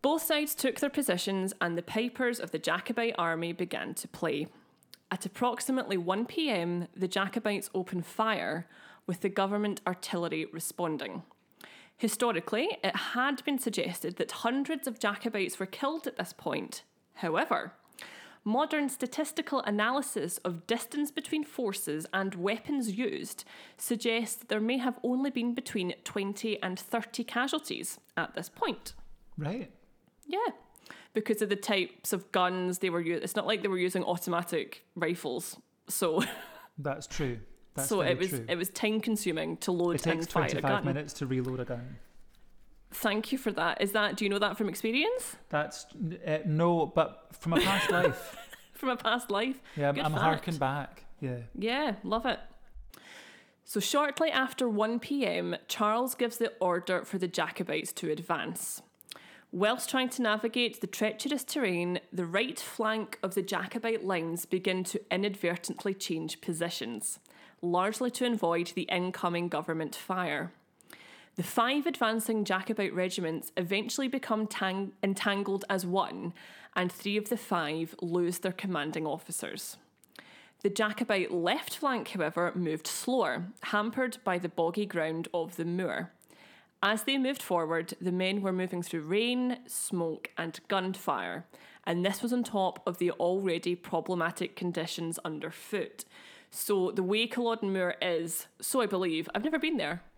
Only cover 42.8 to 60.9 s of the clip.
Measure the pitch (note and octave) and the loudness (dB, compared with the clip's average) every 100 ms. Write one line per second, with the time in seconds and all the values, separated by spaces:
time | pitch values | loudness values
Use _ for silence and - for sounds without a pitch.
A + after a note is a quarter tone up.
42.8 | - - A3 G#3 A3 C4 A#3+ G3 E3+ - | -14 -2 2 2 0 0 0 2 2 2
43.8 | G3 G#3+ G#3 G3 G3+ G3+ G3+ - G#3 - | 2 2 2 2 2 4 2 2 -2 0
44.8 | A3 B3 F4+ B4+ - - - D3 D3+ - | 0 2 2 0 -4 -12 -2 0 0 -6
45.8 | - - E3+ D#3+ - D#3 G3+ D#3 E3+ E3+ | -14 -6 -4 -4 0 0 2 4 6 6
46.8 | D#3+ - D#3 - - - E3 E3+ C4 G3 | 4 4 4 0 -20 -6 4 6 6 4
47.8 | - F3 - - - - - - - - | 4 6 4 2 -8 -12 -16 -18 -20 -4
48.8 | C4 B3 A3+ A#3+ - G3+ B3 C4 - - | 0 2 2 2 2 0 2 -2 -8 0
49.8 | C#3+ D3 F3 D3+ D#3+ D#3 - D#3+ C3+ C#3+ | 2 4 2 4 4 4 0 0 0 0
50.8 | C#3 - - - C3+ B2 A#2 - A3 C4 | -6 -12 -16 -6 -4 -4 -8 -4 -2 0
51.8 | D4+ G3+ F#3 A3 A#3+ G3+ - - - - | 0 -2 0 0 0 -2 -6 -16 -16 -16
52.8 | - - - - - - - _ - G#3+ | -16 -18 -18 -18 -18 -20 -20 _ -4 -2
53.8 | G3 D4 D4 C#4 D#4+ C4 C4 - B3 G#3 | 2 4 4 2 2 4 0 0 0 2
54.8 | A3 A#3 - C#4+ G#3+ F3 F3 E3+ - - | 2 2 0 0 2 2 0 -4 -6 0
55.8 | G#3 A3+ B3+ - A#3+ A3+ A3+ - F#3 F3 | 2 2 0 0 -2 0 -2 2 2 2
56.8 | F3 F#3 - F#3+ F3+ - D#3+ - F3 D#3 | 2 0 0 -2 0 0 0 -2 -2 -2
57.8 | - - E3 D#3 E3+ D#3+ D#3+ E3+ - - | -2 -4 -2 -2 0 -2 -2 -6 -6 -8
58.8 | - _ - - - - - F3+ G#3 B3 | -12 _ -18 -18 -18 -20 -8 2 2 2
59.8 | - C4 B3+ B3+ A#3 G#3+ A#3 B3 A#3+ A3+ | 2 2 2 2 2 4 2 2 2 0
60.8 | F#3+ | -6